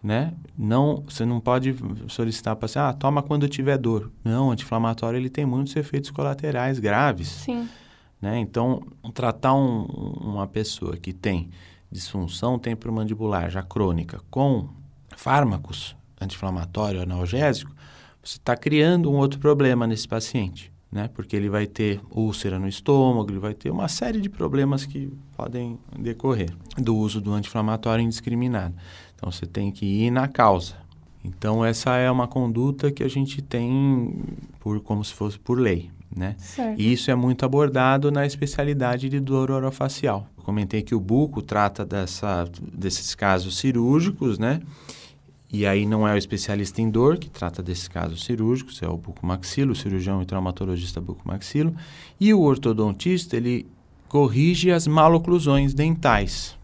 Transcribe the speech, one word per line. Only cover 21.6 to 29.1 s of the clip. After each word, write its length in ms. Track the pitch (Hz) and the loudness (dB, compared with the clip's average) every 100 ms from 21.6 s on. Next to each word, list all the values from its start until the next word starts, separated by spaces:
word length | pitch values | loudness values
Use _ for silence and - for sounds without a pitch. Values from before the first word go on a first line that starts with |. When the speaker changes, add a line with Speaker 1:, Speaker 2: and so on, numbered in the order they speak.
| 104 | -2
Speaker 1:
ter 340 | - 107 98 - | 0 0 0 -4
úlcera 480 | - 110 104 101 95 | -2 -2 -2 -4 -2
no 80 | 98 | -4
estômago, 640 | 98 - 139 131 120 101 | -4 2 4 6 4 0
ele 80 | 98 | -4
vai 160 | 104 104 | -4 -6
ter 160 | - | -6
uma 160 | - 180 | -4 -4
série 340 | - 240 220 | -2 -2 -2
de 80 | 196 | -4
problemas 560 | - 160 139 139 139 139 | -4 -2 2 2 0 -4
que 260 | 143 139 139 - - | -8 -10 -12 -18 -10
podem 440 | 120 123 120 117 - - | -8 -6 -6 -8 -12 -8
decorrer 560 | 110 117 135 120 85 87 - - | -6 -4 -2 0 -2 -6 -12 -4
do 180 | 117 110 | 0 2
uso 240 | 107 107 | 0 -2
do 140 | 101 | -2
anti-inflamatório 680 | 104 104 113 107 110 117 113 | -2 -2 -2 -2 -2 0 2
indiscriminado. 720 | 117 113 - 117 127 113 90 87 87 - - | 0 -2 -4 -2 0 -2 -4 -8 -14 -20 -20